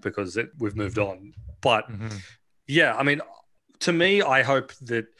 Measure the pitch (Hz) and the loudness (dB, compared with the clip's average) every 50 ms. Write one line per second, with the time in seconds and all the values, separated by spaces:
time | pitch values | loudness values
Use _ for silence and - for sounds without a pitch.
0 | - 101 - - 101 90 87 110 120 - - - 117 104 101 110 101 95 117 107 | -8 -8 -6 -6 -6 -6 -4 -6 -6 -6 -6 -6 -6 -6 -4 -4 -6 -4 -2 -2
1 | 101 98 92 92 98 104 - - - - - - - 135 113 107 - - 113 98 | -2 -2 -4 -8 -16 -20 -20 -18 -18 -18 -8 -2 2 2 2 2 0 -4 -10 -10
2 | 113 110 107 98 92 - - _ _ _ _ _ _ - 139 165 165 135 113 117 | -10 -8 -10 -10 -12 -16 -20 _ _ _ _ _ _ 0 2 4 4 4 4 2
3 | 139 143 143 156 - - - - - _ _ _ _ _ _ - - 180 170 165 | 0 0 0 -2 -4 -10 -16 -20 -20 _ _ _ _ _ _ -6 -2 0 2 4
4 | 170 190 202 202 185 143 131 135 123 131 139 131 131 - - - 131 117 120 113 | 4 4 4 4 2 4 2 2 4 4 2 0 0 -2 -10 -16 -8 -6 -4 -4
5 | 113 - _ _ | -4 -6 _ _